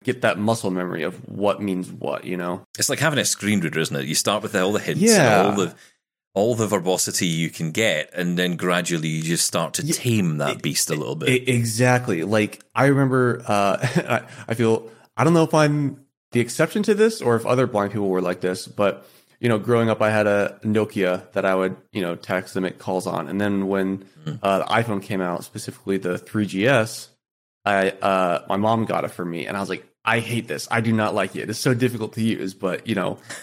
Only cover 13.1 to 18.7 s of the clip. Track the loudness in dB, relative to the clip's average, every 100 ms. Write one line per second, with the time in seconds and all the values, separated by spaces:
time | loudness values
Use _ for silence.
13.1 | 4 2 0 0 2 2 2 0 0 0
14.1 | -2 -4 -12 -6 0 2 2 -2 -20 -10
15.1 | 0 4 6 6 4 4 2 -2 -4 _
16.1 | _ _ -2 0 0 0 0 2 4 4
17.1 | 2 2 2 2 2 2 0 0 0 0
18.1 | 2 0 -2 -2 -4 -6